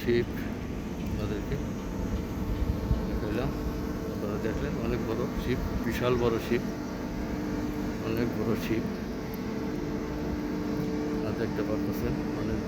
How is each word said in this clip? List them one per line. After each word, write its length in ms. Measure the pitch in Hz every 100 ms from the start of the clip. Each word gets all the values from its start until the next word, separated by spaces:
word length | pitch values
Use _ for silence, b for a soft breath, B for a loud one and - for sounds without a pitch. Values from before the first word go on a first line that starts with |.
শিপ 280 | - 120 120 - - - - - - - -
আপনাদেরকে 500 | 107 104 104 - 135 - - 98 - - - - - - - - - - - -
দেখাইলাম, 400 | 110 107 107 135 131 - - - - -
আপনারা 240 | 98 104 104 110
দেখলেন 260 | 104 - 101 117
অনেক 140 | 120 110
বড় 140 | 113 123 -
শিপ, 180 | - 127 - - 117
বিশাল 280 | 110 123 123
বড় 140 | 120 113 -
শিপ, 160 | 120 - - - - - - - - 98 - - - - - 110
অনেক 200 | 113 120 107
বড় 140 | 110 104
শিপ। 200 | - 110 - - - - - - - - - - - - - - - - - - - - - - -
আপনারা 220 | 113 104 104
দেখতে 200 | 110 110 101
পারতেছেন 440 | 104 101 98 117 101 - -
অনেক 180 | 107 107